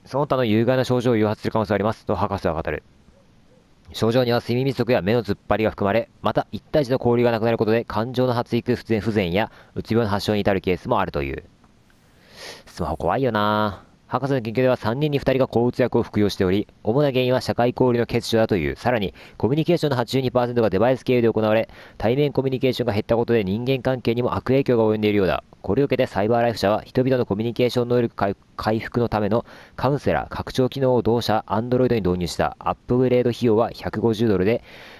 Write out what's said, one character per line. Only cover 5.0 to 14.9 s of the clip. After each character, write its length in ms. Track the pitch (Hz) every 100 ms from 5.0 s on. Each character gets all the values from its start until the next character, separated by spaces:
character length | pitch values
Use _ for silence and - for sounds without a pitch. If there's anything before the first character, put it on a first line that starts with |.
目 140 | 87
の 80 | 120
突 120 | 104
っ 40 | 95 _
張 80 | 104
り 80 |
が 60 | 110
含 160 | - 101
ま 80 |
れ、 160 | 101 - _
ま 140 | 107
た 120 | 117 -
一 100 | 104 _
対 100 | 156
一 80 | 127
の 80 | 131
交 180 | 120 120
流 80 |
が 60 | 120
な 100 | 117
く 60 | 113
な 40 |
る 60 | 113
こ 80 |
と 60 | 107
で 160 | 113 113
感 260 | 104 117
情 140 | 127 127
の 80 |
発 200 | 120 117
育 220 | 120 117 117
不 80 |
全、 160 | - 110
不 120 | 113
全 200 | 107 90
や 180 | 90 110 - -
う 80 | -
つ 100 | -
病 120 | 113
の 60 | 110
発 160 | 101 98
症 80 |
に 80 | 107
至 100 | 101
る 80 | 95
ケ 140 | 92
ー 20 | 87
ス 140 | -
も 100 | 117
あ 40 | 90
る 40 |
と 120 | 76
い 100 | 69
う。 100 | 67 - _ _ _ _ _ _ _ - - - - -
ス 160 | -
マ 60 | 80
ホ 100 | 80
怖 180 | 85 107
い 60 |
よ 100 | 131
な。 520 | 110 104 107 107 92 - _ _
博 180 | 123 131
士 60 |
の 80 | 135
研 140 | 113
究 20 | 113
で 60 | 127
は 80 | 123
三 240 | 107